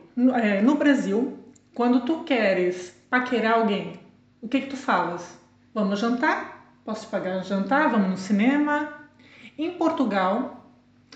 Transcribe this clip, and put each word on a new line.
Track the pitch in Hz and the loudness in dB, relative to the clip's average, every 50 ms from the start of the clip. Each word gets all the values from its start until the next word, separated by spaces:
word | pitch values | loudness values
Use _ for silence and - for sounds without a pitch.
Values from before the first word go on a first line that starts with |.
| - - - | -18 -10 -2
no, | 247 247 262 254 | 2 2 2 2
é, | 240 226 208 202 196 | 2 0 0 2 4
no | 214 269 302 | 4 4 4
Brasil, | 294 294 294 269 220 185 196 196 226 262 - - - - - - _ _ _ - | 4 4 4 2 2 2 0 0 0 -2 -2 -6 -10 -18 -20 -20 _ _ _ -4
quando | - 240 247 247 254 - | 0 2 2 2 2 2
tu | - 320 320 - | 0 -4 -2 -2
queres | - 269 226 214 190 190 180 180 180 180 - - - - _ _ - | -2 0 2 2 2 2 2 0 0 -2 -4 -8 -14 -18 _ _ -2
paquerar | 254 254 247 - 254 220 220 220 226 | -2 -2 0 0 -2 0 2 2 2
alguém, | 226 220 202 202 175 170 170 - - - - _ _ _ _ _ - | 2 2 2 0 -2 -4 -8 -12 -16 -20 -20 _ _ _ _ _ -14
o | 240 220 | -8 -4
que | - 262 | -4 -4
que | - | -4
tu | - - | -4 -10
falas? | - - 254 208 175 165 170 175 175 - - - - _ _ _ _ _ _ - | -8 -2 0 0 0 0 -2 -4 -8 -10 -14 -18 -20 _ _ _ _ _ _ -4
"Vamos | 214 196 196 202 202 | -2 -2 0 0 0
jantar? | 233 233 247 240 302 320 392 - - - - - - - - _ - | 0 0 0 0 0 0 0 -2 -4 -10 -16 -20 -20 -20 -20 _ -12
Posso | 226 214 - - | -10 -10 -10 -8
te | - | -6
pagar | 214 175 156 185 190 185 | -6 -4 -4 -4 -4 -4
um | |
jantar? | - - 202 190 196 - 269 294 311 262 | -4 -2 -2 -2 0 2 2 2 2 2
Vamos | 233 214 190 185 | 2 2 2 2
no | 185 - | 0 -2
cinema?" | - - 208 196 220 262 285 294 294 294 294 294 294 302 - - - - _ _ - - - - - - _ | -2 0 2 4 4 4 4 2 2 2 0 -2 -2 -4 -10 -16 -20 -20 _ _ -20 -20 -20 -20 -20 -16 _
Em | - 311 359 | -6 -6 -6
Portugal, | 359 - 330 311 - - 254 208 202 196 185 185 208 247 294 - - - - - - _ _ _ _ _ _ - - | -2 0 0 0 2 0 0 0 2 2 2 2 0 0 -2 -6 -10 -16 -20 -20 -20 _ _ _ _ _ _ -20 -20